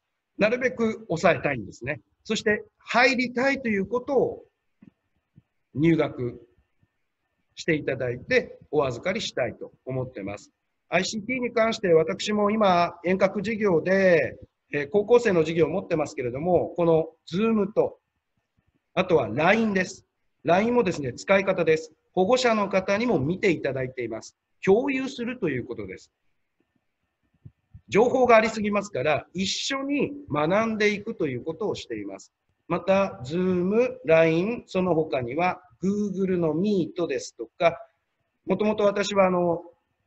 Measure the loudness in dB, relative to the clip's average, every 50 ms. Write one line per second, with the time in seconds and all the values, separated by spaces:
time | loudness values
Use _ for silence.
0 | _ _ _ _ _ _ _ 0 0 0 0 0 -2 -4 -2 0 -2 -2 -2 -4
1 | -6 -6 -6 2 2 2 2 2 0 -4 -4 -4 -8 -12 -14 -14 -10 -8 -8 -10
2 | _ _ _ _ _ -6 -6 -2 0 0 0 0 -2 -10 _ _ _ -2 2 4
3 | 4 4 4 2 -2 -4 -2 0 0 0 0 0 -2 -2 -2 -2 -2 -2 -4 -6
4 | -4 0 0 2 2 0 -2 -8 -14 _ _ _ _ _ _ _ -20 -20 _ _
5 | _ _ _ _ _ _ _ -20 _ _ _ _ _ _ _ 0 4 4 4 4
6 | 2 -2 -2 -6 -8 -8 -8 -10 -20 _ _ _ _ _ _ _ _ _ _ _
7 | _ _ _ _ _ _ _ _ _ _ _ -10 -2 -2 -2 -2 -2 -4 -6 -4
8 | -4 -6 -6 -8 -6 0 0 0 0 -2 -12 -20 -18 _ -2 0 0 0 -2 -4
9 | -6 -6 -4 -4 -6 -8 -4 -4 -4 -4 -4 -10 -16 -18 _ _ _ -8 -6 -6
10 | -6 -6 -10 -12 -10 -10 -10 -12 -14 _ _ _ _ _ _ _ _ _ -2 -2
11 | -2 -2 -6 -8 -8 -6 -6 -4 -4 -2 0 0 0 0 0 -2 2 4 4 4
12 | 4 2 -2 -6 -4 -2 0 2 2 2 2 4 4 4 6 4 4 2 -2 -6
13 | -2 -2 0 2 2 0 0 -2 -4 -4 -4 0 0 2 2 2 2 2 2 4
14 | 6 6 6 4 2 0 -6 -12 -18 -20 _ _ _ _ -6 -4 -4 0 0 0
15 | 2 6 4 4 4 4 2 2 2 2 2 2 2 2 0 -4 -4 -2 -2 -2
16 | -2 -4 -4 -6 -6 -6 -4 -4 -2 2 2 2 2 0 -2 0 2 4 4 2
17 | 2 -2 -8 _ _ -8 -4 -2 0 0 2 0 0 0 0 0 0 0 -2 _
18 | _ _ _ _ _ _ _ _ _ _ _ _ _ _ _ _ _ _ _ -2
19 | 0 2 2 2 2 0 -2 0 4 4 4 4 2 0 0 0 -2 -2 -6 -16
20 | _ _ _ _ _ _ _ _ _ 2 2 2 4 2 2 2 0 0 -2 -4
21 | -6 -8 -8 -10 0 2 2 2 4 0 0 0 2 2 2 0 0 -8 _ _
22 | _ _ _ 0 2 2 2 2 4 2 2 2 0 0 -2 -2 0 0 -2 0
23 | 0 0 0 0 0 -2 -4 0 0 0 0 0 -2 -4 -4 -4 -6 -8 -6 -8
24 | -8 -8 -8 -10 -12 -16 _ _ _ _ _ _ 0 2 2 2 2 0 -2 -4
25 | -4 -6 -8 -8 -8 -8 -8 -4 -4 -4 -4 -4 -6 -8 -10 -12 -10 -12 -12 -16
26 | -18 _ _ _ _ _ _ _ _ _ _ _ _ _ _ _ _ _ _ _
27 | _ _ _ _ _ _ _ _ _ -20 _ _ _ _ _ -20 _ _ 2 2
28 | 2 4 4 2 4 6 6 6 6 4 -2 -4 -4 -2 -2 -2 -4 -4 -6 -4
29 | 0 0 0 0 -2 -6 _ -6 -4 -4 -4 -6 -6 -6 -4 -4 -4 -4 -2 -2
30 | -2 -2 -4 -10 -12 -6 -4 -2 0 2 2 0 0 0 -2 0 0 0 0 -2
31 | -6 -10 -6 -4 -4 -4 -4 -6 -8 -8 -8 -6 -6 -6 -6 -8 -8 -10 -10 -10
32 | -8 -10 -12 -14 -18 _ _ _ _ _ _ _ _ _ -4 -4 0 2 2 2
33 | 2 0 -4 -10 -12 -8 -4 -2 0 0 0 0 0 0 2 2 2 0 -2 -8
34 | 2 4 6 6 6 6 4 2 0 -2 -4 -6 -8 _ -4 -2 0 2 2 0
35 | 0 0 -2 -4 -4 -4 -2 -2 0 -2 -2 -4 -10 _ _ _ -4 -2 -2 -2
36 | -2 -4 -2 -2 -2 0 0 0 0 0 0 0 0 0 0 0 0 -2 -4 -6
37 | -4 -2 -2 -4 -6 -8 -14 _ -14 -14 _ _ 0 0 0 0 -12 -20 _ _
38 | _ _ _ _ _ _ _ _ _ -4 -2 0 0 -2 0 2 2 2 2 2
39 | -2 -2 2 4 4 4 4 2 2 0 0 -2 -4 -14 _ _ _ _ _ _
40 | _